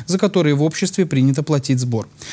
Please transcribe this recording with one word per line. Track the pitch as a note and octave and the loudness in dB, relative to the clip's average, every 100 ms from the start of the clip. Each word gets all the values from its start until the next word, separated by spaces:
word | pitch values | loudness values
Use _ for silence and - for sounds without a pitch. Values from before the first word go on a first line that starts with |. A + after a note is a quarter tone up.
| B2+ | -4
за | F#3 | 0
которые | G3+ F#3 D3+ C#3+ | 2 2 2 2
в | |
обществе | D#3 - F#3 - E3 | 0 -2 -2 -2 0
принято | C3+ C3 C#3 | 2 2 2
платить | D3+ C#3+ C3 B2+ | 0 -2 0 -2
сбор. | B2 A2+ - - - | 0 -4 -4 -14 -16